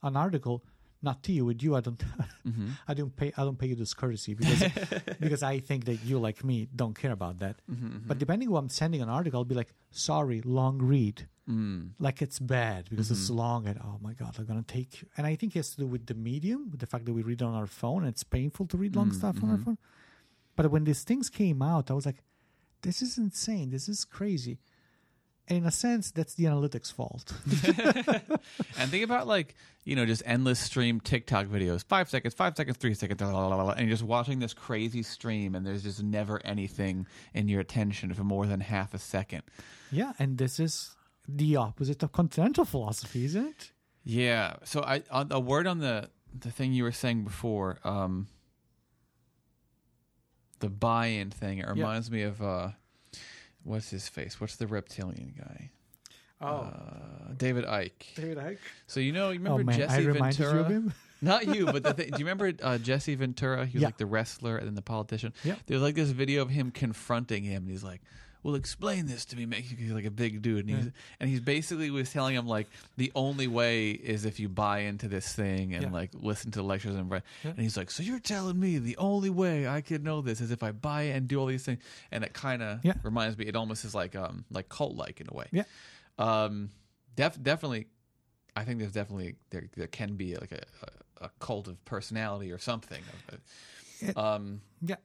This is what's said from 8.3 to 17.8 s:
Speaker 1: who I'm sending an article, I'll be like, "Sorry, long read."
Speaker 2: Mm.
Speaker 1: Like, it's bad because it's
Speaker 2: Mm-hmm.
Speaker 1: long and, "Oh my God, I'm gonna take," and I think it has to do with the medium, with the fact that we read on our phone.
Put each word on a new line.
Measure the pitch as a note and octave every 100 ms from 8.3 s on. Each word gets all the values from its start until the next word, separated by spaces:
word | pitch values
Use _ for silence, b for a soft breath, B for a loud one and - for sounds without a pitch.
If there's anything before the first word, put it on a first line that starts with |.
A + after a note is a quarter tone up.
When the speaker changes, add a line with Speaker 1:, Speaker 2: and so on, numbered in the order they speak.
| G3 B3
Speaker 1:
who | E3+
I'm | C3+
sending | - D#3+ D#3+
an | A2+
article, | B2+ F3 B2+
I'll | B2
be | B2
like, | A2+ _ _
"Sorry, | - - D3+ C#3+ A2+
long | A#2+ B2+ C3 C3+
read." | B2+ C#3 G#2+ - - _ -
Speaker 2:
Mm. | A2+ G#2+ F#2 F2 A2
Speaker 1:
Like, | C#3 C3
it's | C#3 -
bad | B2+ B2+ A2+ F#2 F2+
because | A2 A2
it's | G#2+ F#2+
Speaker 2:
Mm-hmm. | A#2
Speaker 1:
long | A#2 A#2+ G#2
and, | G2+
"Oh | A2 G#2
my | G#2
God, | A#2 A#2 A2
I'm | A2
gonna | A2
take," | A2+ B2+ B2+ - - -
and | D3+
I | D#3
think | A3+ F3
it |
has | D3
to | -
do | C3+
with | B2 A#2
the | A2
medium, | A2+ C#3 F3 C4 C4+
with | C#3+
the | A#2+
fact | B2 A#2
that |
we | A2+
read | A2+ A#2+
on | A#2+
our | A2+ G#2
phone. | -